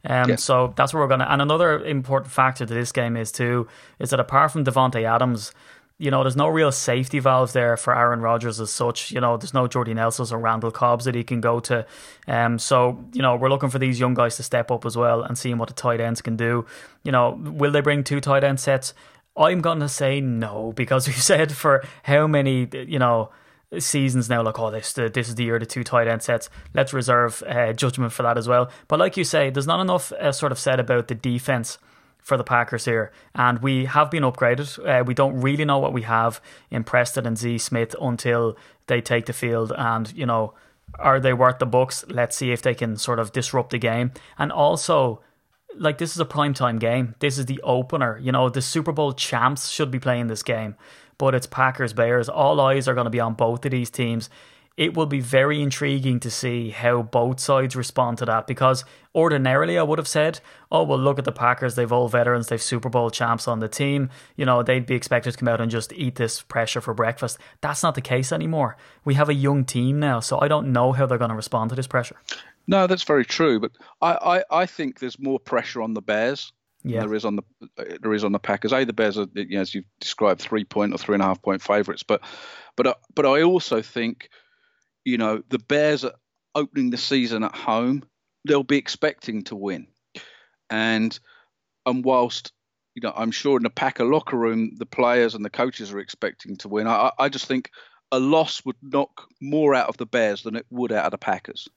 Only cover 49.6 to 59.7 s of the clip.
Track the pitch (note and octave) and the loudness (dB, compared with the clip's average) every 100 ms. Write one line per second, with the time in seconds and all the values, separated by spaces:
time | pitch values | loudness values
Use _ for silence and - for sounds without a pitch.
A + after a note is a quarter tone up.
49.6 | - - D3 B2+ C3 A#2+ A#2 A2 - A2+ | -6 -4 -2 -2 -2 -2 -2 -4 -4 -4
50.6 | G#2+ G#2+ - - - _ C3+ C3 B2+ - | -4 -10 -20 -20 -20 _ 2 2 -2 0
51.6 | C3 B2+ B2 A2 A#2 B2 A2+ - C#3 D3+ | 0 0 -4 0 2 2 0 2 4 6
52.6 | C3 C3+ C3 B2+ A#2 A#2+ A2+ A2 A#2 A#2+ | 4 4 2 0 0 0 -2 0 0 0
53.6 | C#3 B2+ A#2 - A#2+ A#2 - - - _ | -2 -2 -4 -4 -2 -2 -6 -18 -20 _
54.6 | _ - D#3 E3+ D3+ C#3 A#2+ C3 C#3+ D3+ | _ -2 -2 0 -2 -2 2 2 4 2
55.6 | C#3+ - C#3+ C#3 C3 A#2+ A#2+ - C3 A#2+ | -2 -2 -2 0 0 -2 -2 -4 -4 -4
56.6 | A2+ G#2 A#2+ A#2+ A2 B2 A#2+ C3 - C3+ | -6 -2 0 0 0 0 0 -2 0 0
57.6 | C3 B2+ A#2 - A#2+ A#2 A#2 A2 - A#2+ | 0 -4 -4 -2 -2 -2 -2 -2 -2 0
58.6 | C3 C3 - - _ D#3+ E3 C#3+ C3 C3+ | 2 2 -4 -20 _ 2 2 4 4 2
59.6 | E3 | 2